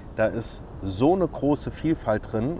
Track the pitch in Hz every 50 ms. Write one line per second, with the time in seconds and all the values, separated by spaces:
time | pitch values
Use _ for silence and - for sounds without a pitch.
0 | - - - - 110 104 87 117 110 - - - - - - - 92 95 92 98
1 | 127 156 185 190 175 156 - - 131 143 147 - - 123 - - - 156 160 -
2 | - 117 107 107 - - - 110 113 139 175 -